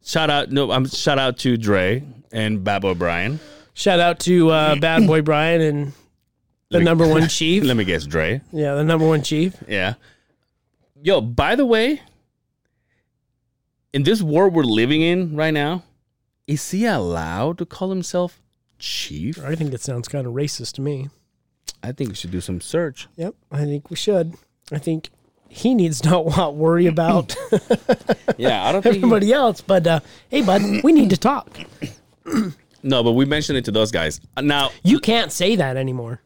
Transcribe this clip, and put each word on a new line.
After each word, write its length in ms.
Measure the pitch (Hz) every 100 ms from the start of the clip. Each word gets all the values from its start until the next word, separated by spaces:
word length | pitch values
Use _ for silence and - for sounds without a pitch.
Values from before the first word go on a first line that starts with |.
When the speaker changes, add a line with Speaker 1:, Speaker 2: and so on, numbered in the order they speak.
Speaker 1:
Shout 260 | - 165 156
out, 220 | 147 -
no, 200 | 135 131
um, 160 | 127 131
shout 320 | - - 139
out 180 | 131 120
to 180 | 135 117
Dre 460 | 110 98 92 120 143 117 -
and 320 | 110 107 107
Bad 180 | 95 101
Boy 120 | 98 87
Brian. 440 | 87 85 98 156 - - _
Speaker 2:
Shout 260 | - - 175
out 200 | 175 170
to, 280 | - 180 160
uh, 260 | 156 156 147
Speaker 1:
<clears throat> 60 |
Speaker 2:
Bad 240 | 160 165 202
Boy 140 | 156
Brian 400 | 151 151 160 170
and 260 | 156 147 143
the 60 | - _ _ _ _ _ _ _
Speaker 1:
Let 80 | 170
me, 60 | 170
Speaker 2:
number 220 | 165 165
one 200 | 156 160
Speaker 1:
<laughs> 20 |
Speaker 2:
chief. 340 | - 160 190
Speaker 1:
let 140 | 139 120
me 80 | 95
guess, 200 | 82 71
Dre. 360 | 80 80 123 -
Speaker 2:
Yeah, 240 | 156 147 143
the 80 |
number 240 | 151 165 156
one 140 | 156
chief. 340 | 143 156 180 - -
Speaker 1:
Yeah. 280 | 101 92 113 _ _ _ _ _ _ _ _ _ _
Yo, 200 | 151 180
by 340 | 113 120 147 240
the 100 | 262
way, 360 | 220 233 302 - _ _ _ _ _ _ _ _ _ _ _ _ _ _ _ _ _ _
in 100 | 139
this 180 | 139 220
world 320 | 165 151 196
we're 100 | 170
living 380 | 131 110 120 156
in 340 | 165 180 175 151
right 180 | 156
now, 300 | 156 143 180 - _ _ _ _ _ -
is 240 | 147 -
he 140 | 185 233
allowed 720 | 165 90 82 80 87 131 170
to 60 | 170
call 240 | - 190
himself 500 | 190 170 180 180 _ _ _ _ _
chief? 600 | - - - 147 95 165
Speaker 2:
I 120 | 139 160
think 180 | 151
it 80 | 127
sounds 260 | - 123 117
kinda 220 | 143 127
racist 440 | 120 147 - 120
to 80 | -
me. 280 | 139 143 139 _ _ _ _ _ - -
Speaker 1:
I 80 | 107
think 180 | 135 131
we 60 | -
should 160 | 85
do 100 | 90
some 180 | 85 90
search. 480 | - 160 165 127 - -
Speaker 2:
Yep, 200 | 170 - _
I 120 | 143 147
think 240 | 147 -
we 60 | 175
should. 380 | - 196 165 170 _ _ -
I 80 | 151
think 300 | 170 160 - _ _ _ _
he 260 | - 233
needs 300 | 254 170 139
<laughs> 0 |
not 220 | 139 175 160
wa-, 240 | 147 165
worry 380 | 147 160 170 175
about 480 | 160 165 190 - 494
<laughs> 960 | 539 - - 233 - 240 - 233 - -
Speaker 1:
Yeah, 300 | - 107 98
I 40 |
don't 100 | 185
think 140 | 220 202
he 40 |
Speaker 2:
everybody 320 | 233 226 202
else. 300 | 269 247 185
But, 260 | - 190 170
uh, 120 | 160 - - _
hey, 120 | 277
bud, 200 | 208 196 202 208
we 80 | 269
need 180 | 320 214
to 60 | 180
talk. 400 | 226 285 - - - - - - _ _ - - 202 - _ _
Speaker 1:
No, 200 | 135 131
but 100 | 120
we 120 | 117 139
mentioned 320 | 147 147 135
it 80 | 117
to 60 |
those 200 | 107 107
guys. 280 | 95 80 - - -
Uh, 60 |
now 300 | 143 143 135 -
Speaker 2:
You 160 | 175 262
can't 320 | - 233 170
say 240 | - 180 220
that 220 | 139 131
anymore. 440 | 131 127 117 120